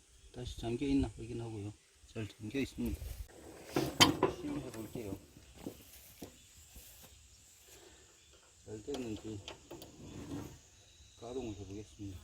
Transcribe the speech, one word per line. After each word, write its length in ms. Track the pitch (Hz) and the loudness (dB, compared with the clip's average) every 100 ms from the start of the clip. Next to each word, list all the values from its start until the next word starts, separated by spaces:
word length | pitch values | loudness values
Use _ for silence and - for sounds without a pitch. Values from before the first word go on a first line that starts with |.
| - - - | -20 -20 -12
다시 260 | - 123 - | -6 -4 -2
잠겨 240 | 117 123 143 | 2 4 8
있나 240 | 139 123 107 | 8 8 2
확인하고요. 560 | 117 117 113 110 101 107 - - - | -4 -2 -2 -2 -4 -6 -14 -20 -8
잘 200 | - 107 | -4 -4
잠겨 300 | - 107 139 | -4 -2 0
있습니다. 420 | 127 - 240 - - - - - - - - - - - 156 - - - | 0 2 2 2 -2 -4 -6 -10 -14 -12 0 4 4 10 10 12 4 4
시험해 300 | 147 143 131 | 0 0 -2
볼게요. 440 | 113 110 131 104 98 - - - - - - - - - - - - - - - - - - - - - - - - - - - - - - - - - - - | -4 -4 -4 -2 -4 -6 -16 -16 -10 -8 -8 -12 -16 -16 -12 -12 -12 -18 -18 -16 -16 -16 -16 -18 -18 -20 -20 -20 -20 -18 -18 -18 -18 -20 -20 -20 -20 -20 -16 -8
잘 160 | 107 | -6
됐는지 580 | 104 135 120 104 110 107 - - - - - - - - - 285 - - - - - - - - | -2 0 0 0 -2 -4 -4 -10 -10 -10 -10 -12 -8 -6 -4 -4 -4 -8 -16 -20 -20 -20 -20 -12
가동을 340 | 117 127 120 | -4 -2 -2
해보겠습니다. 680 | 98 95 101 104 - 101 90 | -4 -4 -6 -8 -6 -6 -6